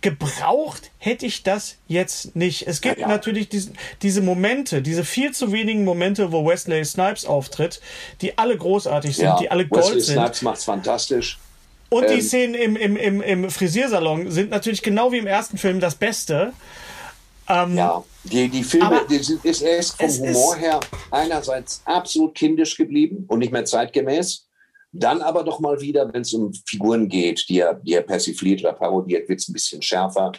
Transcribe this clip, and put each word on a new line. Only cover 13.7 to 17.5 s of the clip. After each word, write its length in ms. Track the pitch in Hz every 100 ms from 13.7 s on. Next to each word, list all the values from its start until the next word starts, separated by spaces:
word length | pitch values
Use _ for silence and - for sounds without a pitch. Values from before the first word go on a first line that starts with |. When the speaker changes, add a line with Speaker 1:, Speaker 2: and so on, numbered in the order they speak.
| 175 262 202 160 156 185
Speaker 1:
sind 180 | 165 208
natürlich 320 | 214 226 208
genau 300 | - 208 247
wie 60 | 240
im 80 | 208
ersten 300 | 196 214 196
Film 220 | 196 185
das 160 | 180 151
Beste. 580 | 202 208 - 151 208 254 - - - - - - - -
Ähm, 300 | -